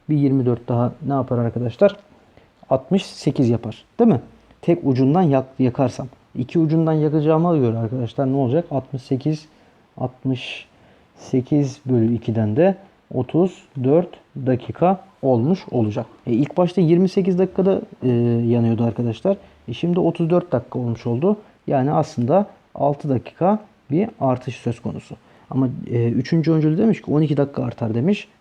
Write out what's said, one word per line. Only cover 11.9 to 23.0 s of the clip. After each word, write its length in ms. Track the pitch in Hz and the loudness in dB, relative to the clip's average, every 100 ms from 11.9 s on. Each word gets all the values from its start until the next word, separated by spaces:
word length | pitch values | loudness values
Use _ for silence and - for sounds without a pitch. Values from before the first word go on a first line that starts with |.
| 123 113 117 | 2 2 0
ikiden 400 | - 110 107 107 | -2 -2 0 2
de 200 | 185 190 - _ - | 2 0 -8 _ -8
otuz 500 | 127 127 156 185 - - 143 | -6 -2 0 0 -2 -14 -4
dört 260 | 127 160 175 - _ 139 | 2 2 2 -8 _ -6
dakika 680 | 127 127 - - 175 190 - - | -2 -2 -2 0 0 0 -6 -6
olmuş 440 | 135 120 135 185 - | 0 2 2 -2 -2
olacak. 340 | 123 107 107 120 - - | -2 -2 -2 -8 -10 -2
E, 40 | |
ilk 260 | 113 143 - | 0 0 0
başta 240 | 175 196 | 0 2
yirmi 280 | 160 170 185 | 2 4 2
sekiz 300 | 202 190 185 | 0 0 0
dakikada, 420 | 190 - 185 190 - - | 0 0 0 0 -4 -4
e, 60 | 127 120 120 117 117 | 0 2 2 2 2
yanıyordu 360 | 120 117 113 | 2 2 2
arkadaşlar. 540 | 117 113 120 113 285 294 - _ - | 0 -2 -4 -2 -2 -2 -6 _ -12
E, 60 | |
şimdi 260 | 117 170 175 | -6 -2 2
otuz 300 | 165 160 165 | 0 0 0
dört 220 | 175 175 | 0 0
dakika 280 | 120 - 127 | -4 -4 -6
olmuş 280 | 120 113 123 | -4 -4 -4
oldu. 300 | 117 180 208 - _ - | 0 0 -2 -6 _ -4
Yani 240 | 135 131 | 0 0
aslında 560 | 156 151 - 120 180 202 - _ - | 0 -2 -2 2 2 0 -10 _ -2
altı 340 | 143 143 | -2 -2